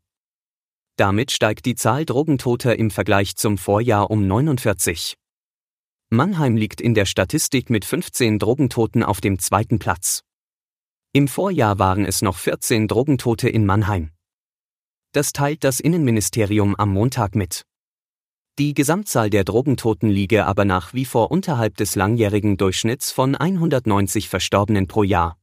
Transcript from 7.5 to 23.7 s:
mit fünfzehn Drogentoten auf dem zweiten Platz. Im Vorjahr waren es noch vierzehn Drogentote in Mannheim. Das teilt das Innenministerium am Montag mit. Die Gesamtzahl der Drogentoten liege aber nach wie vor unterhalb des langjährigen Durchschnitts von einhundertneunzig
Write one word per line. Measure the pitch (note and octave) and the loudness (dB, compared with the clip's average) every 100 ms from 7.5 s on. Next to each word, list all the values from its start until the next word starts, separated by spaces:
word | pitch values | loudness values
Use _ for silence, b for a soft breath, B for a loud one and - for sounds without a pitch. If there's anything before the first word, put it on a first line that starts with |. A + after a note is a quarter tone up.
| C3 - | -2 0
mit | A2 - | -2 -2
fünfzehn | D3 - - A#2 G#2+ | -6 -6 -2 0 2
Drogentoten | G#2 D3+ B2+ - A2 A#2+ | 0 0 0 0 0 0
auf | G#2 G2+ | 0 0
dem | G#2 F#2+ | 0 -2
zweiten | - G2 A2+ E2 | 0 0 0 -2
Platz. | G#2 F2 - - _ _ _ _ _ _ _ _ _ | -2 -4 -4 -6 _ _ _ _ _ _ _ _ _
Im | C#3 C#3+ | 0 0
Vorjahr | - G3 E3 G#2+ G2+ | 0 -2 0 0 2
waren | F#2+ F#2+ | 2 2
es | G2 - | -2 0
noch | G2+ - | -2 -2
vierzehn | - - - A#2 G#2+ | -4 -4 0 0 2
Drogentote | G#2 D3 B2+ B2 A2+ B2 | 0 0 0 0 0 0
in | A2+ G2+ | 2 2
Mannheim. | G2+ G2+ G2 D#2+ _ _ _ _ _ _ _ _ _ _ | 2 0 -2 -4 _ _ _ _ _ _ _ _ _ _
Das | D3 C#3+ | -4 -2
teilt | - C#3+ D#3 | 0 -2 0
das | C#3 C3 | -2 0
Innenministerium | D3 F3 C3 A2+ - A#2 G2+ G#2+ G2+ G2 | 0 2 2 2 0 0 0 2 2 2
am | G#2 | 0
Montag | F#2+ B2 B2 G2+ G#2+ | 2 0 0 -2 -2
mit. | E2+ - - _ _ _ _ _ _ _ _ - | -4 -8 -14 _ _ _ _ _ _ _ _ -4
Die | D3 | -2
Gesamtzahl | D3 C#3 F3+ G#3 B2+ G#2 | 0 0 0 0 0 2
der | G2+ F#2+ | 2 2
Drogentoten | G#2+ C3+ B2 A#2 G#2+ A2 | 0 2 0 0 0 0
liege | G2 F#2 G#2+ E2 | 0 2 2 2
aber | G2 G2+ | 2 2
nach | F#2 - | 0 -2
wie | B2 C3 | -6 -2
vor | B2 G#2+ | 0 2
unterhalb | F3 F#3 C3 A2 - | 0 -2 -2 -2 -2
des | G#2 G#2 | -4 0
langjährigen | G2 A#2+ G#2 G#2 G#2 F#2+ | 0 2 2 2 0 0
Durchschnitts | G2 - - - - | 0 0 -4 -4 -6
von | - C3 | -2 -2
einhundertneunzig | C#3 E3+ F#3+ E3 | 0 -2 0 0